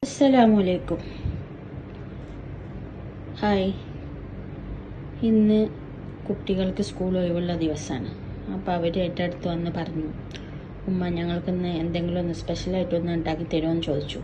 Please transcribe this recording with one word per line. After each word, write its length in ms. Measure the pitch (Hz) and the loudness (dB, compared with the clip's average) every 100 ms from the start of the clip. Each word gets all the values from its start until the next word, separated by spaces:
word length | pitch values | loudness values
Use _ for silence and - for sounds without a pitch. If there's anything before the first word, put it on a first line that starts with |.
അസ്സലാമു 540 | 262 - 277 262 226 214 | -6 4 8 10 10 8
അലൈക്കും. 400 | 185 180 - 170 - - - - - - - - - - - - - - - - - - - - - - - - | 6 2 0 -4 -4 -4 -4 -4 -8 -12 -12 -12 -12 -12 -12 -10 -12 -12 -10 -12 -10 -10 -10 -12 -12 -12 -12 -2
ഹായ്. 320 | 208 202 190 190 - - - - - - - - - - - - - - 226 | 2 4 4 0 -6 -10 -10 -10 -10 -10 -10 -10 -8 -10 -10 -10 -10 -2 4
ഇന്ന് 320 | 220 214 214 214 - - - - - - | 6 8 8 4 0 -12 -12 -12 -12 -4
കുട്ടികൾക്ക് 540 | 196 - 185 190 185 | -4 0 0 0 0
സ്കൂൾ 360 | 196 - 185 185 | -2 -2 0 2
ഒഴിവുള്ള 380 | 180 170 175 170 | 2 0 0 0
ദിവസാണ്. 540 | 160 147 - 135 110 - - - - | 0 0 -4 -6 -6 -8 -10 -8 -6
അപ്പൊ 180 | 190 196 | -4 0
അവര് 260 | 175 170 180 | 2 2 2
എൻ്റെ 260 | 175 175 | 0 0
അടുത്ത് 240 | 175 - 180 | -2 -2 -2
വന്ന് 220 | 170 170 | 0 -2
പറഞ്ഞു, 380 | 170 160 160 156 - - - - - - - - | -2 -4 -4 -4 -6 -10 -10 -12 -12 -12 -8 -2
"ഉമ്മ, 200 | 185 175 | 0 0
ഞങ്ങൾക്കിന്ന് 600 | 170 170 175 175 180 175 | 0 0 0 0 0 0
എന്തെങ്കിലും 520 | 165 165 170 175 175 | 0 0 0 0 0
ഒന്ന് 140 | 170 | 0
സ്പെഷ്യലായിട്ട് 600 | 165 - 170 - 185 180 | -2 -2 -2 0 0 2
ഒന്ന് 180 | 170 170 | 0 2
ഉണ്ടാക്കി 340 | 170 160 160 160 | 0 0 -2 0
തരുമോ?" 180 | 165 160 | 0 2
എന്ന് 100 | 165 | 0
ചോദിച്ചു. 380 | 160 143 147 - | 2 0 -2 -6